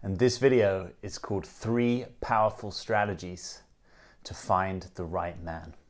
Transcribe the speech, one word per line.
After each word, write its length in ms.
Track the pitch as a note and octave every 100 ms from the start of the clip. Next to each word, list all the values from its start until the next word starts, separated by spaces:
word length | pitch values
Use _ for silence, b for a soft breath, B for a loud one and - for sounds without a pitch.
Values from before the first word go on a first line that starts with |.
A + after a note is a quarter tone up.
and 160 | G2 F#2+
this 200 | A#2+ F#3
video 520 | C3+ B2+ G2+ F#2+ F2+ -
is 160 | G2+ -
called 280 | - G2 -
Three 580 | - A2 A#2 A#2+ A#2+ B2 -
Powerful 500 | - A2+ G#2+ - G#2
Strategies 920 | - - G#2+ G#2 F#2 F2+ F2+ - - _ _ b b b b -
to 80 |
Find 520 | - - F#2+ F#2+ F#2+ F2 -
the 100 | F2
Right 360 | F2+ F2 E2
Man. 320 | E2+ D#2+ D#2+ - _